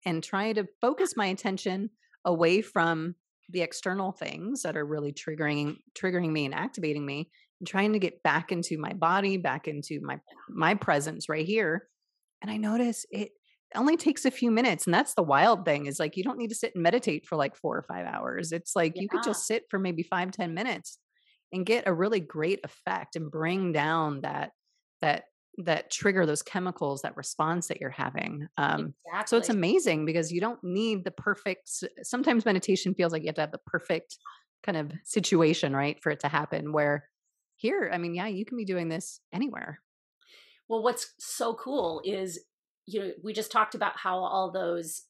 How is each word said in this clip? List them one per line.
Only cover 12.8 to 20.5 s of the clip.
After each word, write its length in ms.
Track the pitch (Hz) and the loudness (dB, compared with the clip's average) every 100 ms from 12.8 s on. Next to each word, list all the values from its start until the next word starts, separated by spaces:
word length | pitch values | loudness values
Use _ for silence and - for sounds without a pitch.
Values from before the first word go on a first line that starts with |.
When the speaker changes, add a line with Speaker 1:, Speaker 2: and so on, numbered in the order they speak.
| 240 220 - | 0 -2 -8
Speaker 1:
it 200 | 196 208 _ _ _ _ | -8 -8 _ _ _ _
only 220 | - 277 330 | 0 4 4
takes 280 | 311 277 | 2 2
a 60 | 262 | 0
few 200 | - 240 | 2 4
minutes. 360 | 220 247 165 - | 4 4 2 4
And 60 | |
that's 220 | 175 294 | 4 4
the 80 | - | 0
wild 420 | 160 139 202 208 | 4 8 8 6
thing, 220 | 165 147 143 | 2 0 0
is, 120 | 147 | -2
like, 180 | 151 185 | -2 -2
you 60 | |
don't 140 | 214 247 | -4 -4
need 140 | 226 | -6
to 40 | |
sit 200 | 226 220 | -4 -4
and 80 | 180 | 4
meditate 440 | 170 240 220 151 - | 4 4 0 -4 -2
for, 100 | 156 | 0
like, 200 | 139 - | 0 -2
four 200 | 165 - | -4 -4
or 60 | |
five 240 | - - - | -4 -8 -6
hours. 460 | - 64 185 165 | -6 -4 -4 -4
It's 240 | 165 - 190 | -6 -2 2
like, 160 | 165 180 | 2 0
you 120 | 202 | -2
could 120 | 339 | 0
Speaker 2:
Yeah. 60 | 254 | 0
Speaker 1:
just 160 | 208 - | -2 -2
sit 180 | 226 - | -2 -2
for 80 | 196 | -2
maybe 240 | 190 165 | 0 -2
five, 280 | 180 180 185 | -2 -2 -2
ten 220 | 190 175 | -4 -4